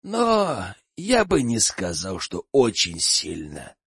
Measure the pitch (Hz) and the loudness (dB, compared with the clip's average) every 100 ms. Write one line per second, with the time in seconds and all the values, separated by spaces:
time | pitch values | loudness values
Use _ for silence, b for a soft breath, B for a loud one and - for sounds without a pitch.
0 | 190 226 233 220 190 123 90 101 _ - | -4 0 2 4 2 -2 -8 -12 _ -12
1 | 185 247 190 170 120 117 - - 92 82 | 2 2 4 2 2 2 0 0 -6 -6
2 | 90 90 - 85 - 139 120 98 92 82 | -6 -8 -8 -10 0 4 4 2 -2 -2
3 | - - - 80 76 73 64 - | 0 0 -2 -8 -10 -12 -16 -20